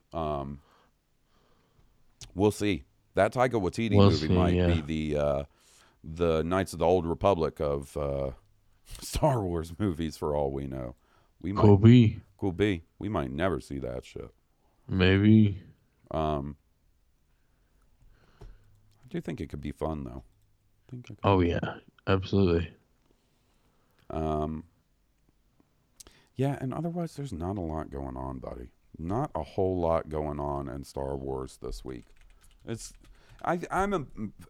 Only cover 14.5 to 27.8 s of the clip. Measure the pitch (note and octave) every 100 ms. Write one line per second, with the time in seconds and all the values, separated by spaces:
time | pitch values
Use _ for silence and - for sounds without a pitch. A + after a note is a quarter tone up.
14.5 | _ _ _ - F#2 F#2 G2 G#2+ A2 G#2
15.5 | F#2 - - _ _ - D#2 D#2 D2 C#2+
16.5 | C#2+ _ _ _ _ _ _ _ _ _
17.5 | _ _ _ _ _ - _ _ - -
18.5 | - _ _ _ _ C3 E3+ - - D2+
19.5 | C#2+ C#2+ - D#2 D2+ B1+ C2 - _ _
20.5 | _ _ _ - B2 B2 G#2+ G#2 F#2+ E2+
21.5 | D#2+ - - - _ - G2 F#2 G2 F#2+
22.5 | E2+ E2+ - _ _ _ _ _ _ _
23.5 | _ _ _ _ _ - D#2 D#2 D2+ D2+
24.5 | D#2 E2 _ _ _ _ _ _ _ _
25.5 | _ _ _ _ - - _ _ - C3+
26.5 | C#3 C3 - E3+ E3+ E3+ - C#3 D#2+ F2
27.5 | G#2 E2 D#2